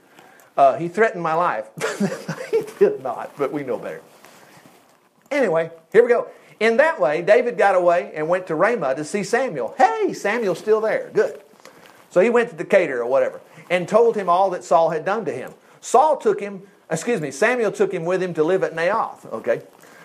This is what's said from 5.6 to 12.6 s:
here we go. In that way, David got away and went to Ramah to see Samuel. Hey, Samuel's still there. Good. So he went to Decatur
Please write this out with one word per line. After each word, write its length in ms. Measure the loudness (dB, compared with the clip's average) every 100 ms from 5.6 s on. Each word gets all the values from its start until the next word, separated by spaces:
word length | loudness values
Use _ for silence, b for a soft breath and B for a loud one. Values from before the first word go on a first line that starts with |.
| -2 -8 _
here 100 | 4
we 60 | 4
go. 200 | 2 0 B B _
In 160 | 2 4
that 240 | 2 2
way, 220 | 0 0
David 340 | 4 4 4 2
got 160 | 2
away 380 | 4 4 2 0
and 140 | -6 -2
went 180 | -2 -2
to 60 |
Ramah 400 | 0 0 0 -2
to 100 | -4
see 200 | -4 -6
Samuel. 500 | -2 -2 -2 -4 -8 2
Hey, 360 | 2 2 -4
Samuel's 460 | -2 -4 -2 -2 -4
still 220 | 0 0
there. 300 | 2 -2 -2
Good. 280 | 0 0 -4 -20 B B B B B B
So 100 | 2
he 100 | 4
went 200 | 2 0
to 60 |
Decatur 440 | -6